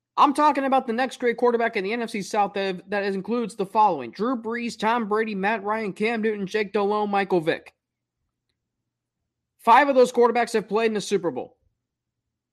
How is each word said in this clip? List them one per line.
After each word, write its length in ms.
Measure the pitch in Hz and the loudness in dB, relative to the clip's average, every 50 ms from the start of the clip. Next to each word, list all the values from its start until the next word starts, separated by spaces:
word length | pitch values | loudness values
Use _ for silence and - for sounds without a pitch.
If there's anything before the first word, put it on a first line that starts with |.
| _ _ _ | _ _ _
I'm 200 | - 233 294 - | 2 4 4 4
talking 300 | - 302 302 277 285 269 | 4 2 2 2 2 0
about 200 | 269 262 262 254 | 2 0 0 0
the 80 | 254 220 | 0 -2
next 260 | 233 254 226 - - | -2 -2 -4 -4 -2
great 180 | 247 240 233 233 | -2 -2 0 2
quarterback 380 | 247 240 233 226 226 226 226 | 2 2 2 2 0 -2 -2
in 80 | 214 185 | -4 -4
the 80 | 196 | -4
N 120 | 226 240 233 | -4 -4 -6
F 80 | 220 | -6
C 100 | - 208 | -6 -8
South 320 | 185 - - 214 202 190 196 | -8 -4 -2 -2 -2 0 -2
that, 340 | 202 196 190 185 180 - - | -4 -4 -4 -4 -6 -8 -6
that 120 | 180 196 196 | -4 -4 -2
includes 520 | 208 196 190 180 202 226 247 233 196 - | -2 -4 -4 -4 -4 -4 -4 -4 -6 -6
the 100 | - 196 | -6 -8
following: 460 | 185 - 220 190 196 175 143 123 117 | -2 2 2 4 4 2 0 -6 -10
Drew 280 | 104 - 208 247 269 226 | -6 -4 -2 -2 -2 -4
Brees, 380 | 226 220 233 240 233 233 - - | -4 -8 -8 -6 -6 -8 -6 -4
Tom 320 | 202 220 233 240 226 196 | -2 0 0 0 -2 -2
Brady, 240 | 214 220 226 220 214 | -2 -2 -2 -2 -4
Matt 300 | 190 190 202 226 214 196 | -2 -2 -2 -2 -2 -2
Ryan, 280 | 202 214 220 220 202 | -4 -4 -4 -4 -6
Cam 300 | - - 214 220 233 226 | -4 -4 -2 -2 -2 0
Newton, 240 | 208 226 214 208 196 | -2 -2 -2 -2 -6
Jake 260 | 180 - 214 214 202 | -4 -4 -4 -4 -2
Delhomme, 380 | - 208 202 196 208 214 214 208 | -2 -2 0 0 0 0 -2 0
Michael 320 | 202 196 196 190 190 180 | 0 0 0 2 0 0
Vick. 320 | 156 165 139 - - - _ _ _ _ _ _ _ _ _ _ _ _ _ _ _ _ _ _ _ _ _ _ _ _ _ _ _ _ _ _ _ _ _ _ _ _ _ _ | 2 0 -2 -2 -6 -16 _ _ _ _ _ _ _ _ _ _ _ _ _ _ _ _ _ _ _ _ _ _ _ _ _ _ _ _ _ _ _ _ _ _ _ _ _ _
Five 320 | - 226 240 254 285 285 | 4 6 6 6 6 6
of 60 | 269 | 6
those 160 | 254 247 247 | 4 4 4
quarterbacks 420 | - 240 240 233 220 240 233 220 - | 4 4 4 4 4 2 -2 0 -2
have 160 | 220 - - | -4 -4 -2
played 180 | 196 220 226 226 | -2 0 0 0
in 60 | 220 | -2
the 80 | 208 | -2
Super 300 | 180 - 208 190 175 165 | -4 -2 -2 -2 -2 -2
Bowl. 260 | 127 123 90 - _ _ _ _ _ _ _ _ _ _ _ _ _ _ _ _ _ _ _ _ | -4 -4 -10 -10 _ _ _ _ _ _ _ _ _ _ _ _ _ _ _ _ _ _ _ _